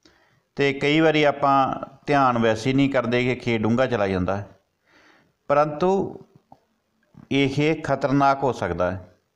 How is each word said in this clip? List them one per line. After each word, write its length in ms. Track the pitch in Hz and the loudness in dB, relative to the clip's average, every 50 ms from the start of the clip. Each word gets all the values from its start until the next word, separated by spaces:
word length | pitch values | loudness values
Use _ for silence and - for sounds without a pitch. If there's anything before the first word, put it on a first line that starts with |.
| _ _ _ _ _ _ _ _ _ _ _ | _ _ _ _ _ _ _ _ _ _ _
ਤੇ 160 | - 139 139 139 | -2 0 0 0
ਕਈ 260 | 139 147 143 147 160 | 0 0 0 2 4
ਵਾਰੀ 220 | 160 160 151 156 151 | 4 4 4 4 2
ਆਪਾਂ 640 | 143 139 - 147 139 139 139 135 - - - - - - - _ | 2 2 2 0 2 2 2 2 0 -2 -6 -10 -14 -16 -12 _
ਧਿਆਨ 320 | - 143 139 135 127 120 117 | -2 0 2 2 2 2 2
ਵੈਸੇ 320 | 117 113 110 107 - 131 | 2 2 0 0 -2 -2
ਹੀ 40 | 131 | 0
ਨਹੀਂ 160 | 139 139 135 | 0 0 2
ਕਰਦੇ 320 | 135 127 120 117 120 123 123 | 0 -2 -2 0 0 0 0
ਕਿ 100 | 127 123 | 0 -2
ਖੇਤ 240 | 120 - 120 117 110 107 | -4 -2 -2 -2 0 0
ਡੂੰਘਾ 240 | 110 117 120 131 | 0 0 0 0
ਚਲਾ 200 | 117 120 107 101 98 | 0 0 -2 0 0
ਜਾਂਦਾ 280 | 95 90 90 87 95 | 0 -2 -2 -2 -4
ਹੈ, 100 | 104 104 - - _ _ _ _ _ _ _ _ _ _ _ _ _ _ _ _ _ _ - | -6 -8 -12 -18 _ _ _ _ _ _ _ _ _ _ _ _ _ _ _ _ _ _ 0
ਪਰੰਤੂ 400 | 143 147 151 156 151 - 185 185 190 196 - - - - - - _ _ _ _ - _ _ _ _ _ _ _ _ _ _ _ _ - - _ 131 | 0 2 2 0 -2 -2 0 0 0 0 -2 -6 -10 -14 -20 -20 _ _ _ _ -20 _ _ _ _ _ _ _ _ _ _ _ _ -20 -10 _ 0
ਇਹ 500 | 139 139 131 139 147 147 156 160 156 - | 0 0 0 0 0 0 0 0 -2 -2
ਖਤਰਨਾਕ 580 | - 139 135 - 131 135 143 139 139 135 135 139 | -4 -2 -2 0 0 2 2 2 2 2 2 0
ਹੋ 100 | 131 113 | -2 -2
ਸਕਦਾ 380 | - 110 90 85 85 90 87 | -2 -4 -4 -2 -2 -2 -2
ਹੈ। 100 | 95 92 - - _ _ _ _ _ | -4 -6 -12 -18 _ _ _ _ _